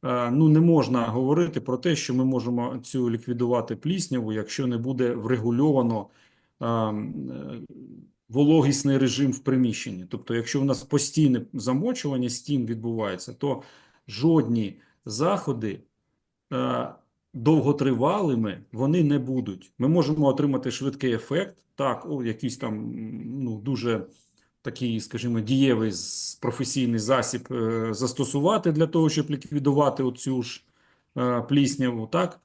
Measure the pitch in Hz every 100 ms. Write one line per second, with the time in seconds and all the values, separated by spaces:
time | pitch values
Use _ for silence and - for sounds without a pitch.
0 | 131 123 120 131 156 156 170 160 117 123
1 | 117 117 131 151 170 151 - 123 175 156
2 | - 127 131 131 113 120 120 131 - 131
3 | 120 113 117 120 120 120 113 113 151 190
4 | - 127 110 107 104 - 127 117 123 127
5 | 123 120 107 123 113 120 151 135 120 110
6 | 98 _ _ _ _ _ 117 117 110 107
7 | 104 76 65 64 71 120 - - - -
8 | - _ _ 117 147 160 139 139 143 135
9 | 131 117 139 - - 131 123 110 - 92
10 | 90 123 - 117 117 143 139 131 - 147
11 | - - 147 120 - - 107 131 220 247
12 | - 135 123 113 - 143 113 113 117 113
13 | 104 92 - 117 143 135 - - _ _
14 | - 101 151 165 113 117 101 - _ _
15 | - 104 160 196 156 120 110 98 _ _
16 | _ _ _ _ _ 131 127 123 123 -
17 | _ _ _ 127 120 156 131 143 135 120
18 | 139 202 180 123 110 92 - 101 135 175
19 | 151 143 127 131 104 92 - _ 123 170
20 | 139 156 143 135 147 131 131 - 139 139
21 | 131 113 - 151 196 - _ - 139 120
22 | - 147 117 110 123 - 120 107 113 120
23 | 110 - 113 131 127 107 110 123 117 113
24 | 92 - - _ _ _ - - 123 113
25 | - 117 120 117 104 135 135 117 110 98
26 | - - - - 123 - 127 139 123 113
27 | 104 131 113 120 - 127 113 113 113 107
28 | 123 - 139 139 156 214 175 151 160 170
29 | 160 156 151 143 - 147 139 143 143 131
30 | 131 123 - 131 120 - _ _ _ _
31 | _ - 123 120 120 143 135 139 127 120
32 | 110 165 180 -